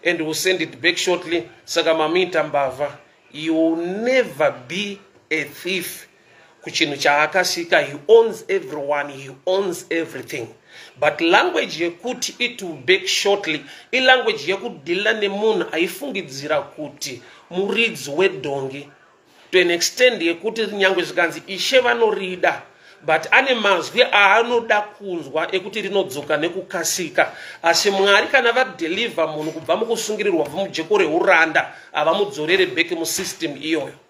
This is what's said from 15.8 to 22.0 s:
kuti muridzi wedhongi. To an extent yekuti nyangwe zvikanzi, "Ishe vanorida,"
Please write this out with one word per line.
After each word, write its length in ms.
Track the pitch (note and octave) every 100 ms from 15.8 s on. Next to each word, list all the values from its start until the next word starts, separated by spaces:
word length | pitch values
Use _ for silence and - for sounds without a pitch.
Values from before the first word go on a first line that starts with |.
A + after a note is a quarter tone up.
| F3+ - C#4 G3+ D#3 C3+ D3 D3+
kuti 600 | - - D3 C#3 C#3+ A#2 - - -
muridzi 640 | F3+ G3+ A3+ A#3 - C#3+
wedhongi. 800 | C#3+ F#3+ D#3 D3 C#3 C3+ C#3 C#3+ _ _ _ _ _ -
To 80 | F3+
an 120 | F3
extent 500 | E3+ - - B3 G#3+
yekuti 460 | E3 E3 G#3+ A3+ G#3
nyangwe 360 | G3+ F#3+ F3+
zvikanzi, 400 | E3 F3 E3+ D3+ -
"Ishe 320 | F#3 - C4
vanorida," 840 | B3 A#3